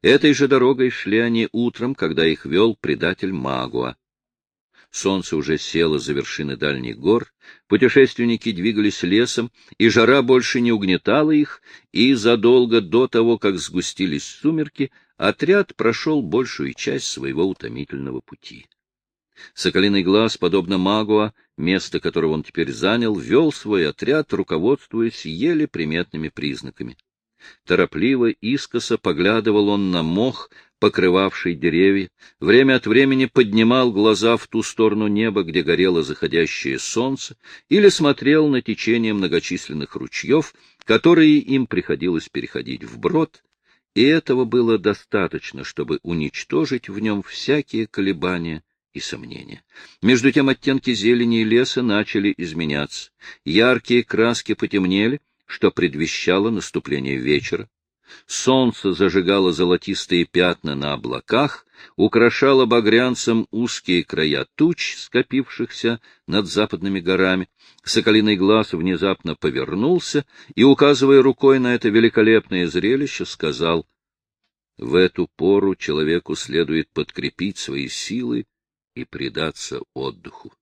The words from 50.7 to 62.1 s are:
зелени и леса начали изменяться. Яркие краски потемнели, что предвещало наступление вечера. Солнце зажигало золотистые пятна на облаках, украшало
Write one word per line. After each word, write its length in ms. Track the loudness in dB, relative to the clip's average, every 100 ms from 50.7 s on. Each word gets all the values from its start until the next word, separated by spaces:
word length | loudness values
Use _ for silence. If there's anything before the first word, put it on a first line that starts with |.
| -2 -2
зелени 480 | -2 2 2 2 0
и 40 | 2
леса 360 | 2 2 -2
начали 520 | 0 0 0 -2 -2 -2
изменяться. 760 | -8 -6 -4 -4 -6 -10 -18 _ -20 -14 0
Яркие 580 | 4 4 2 2 0
краски 500 | 0 0 0 0 -6
потемнели, 680 | -4 -2 -2 0 0 0 -4 _ _ _
что 240 | 0 0
предвещало 760 | 2 -2 -2 -6 -4 0 0 0
наступление 680 | -4 -6 -10 -6 -6 -4 -4
вечера. 520 | 0 -2 -2 -8 -8 _ _ _ _ -20 _
Солнце 680 | -4 0 2 2 0 -4
зажигало 580 | 0 2 2 2 2 2
золотистые 760 | 2 0 0 -2 -8 -2 -2 0
пятна 500 | 2 0 0 -6 -6
на 180 | -6
облаках, 720 | -6 -8 -10 -2 0 0 -6 _ _ -20 0
украшало 720 | 2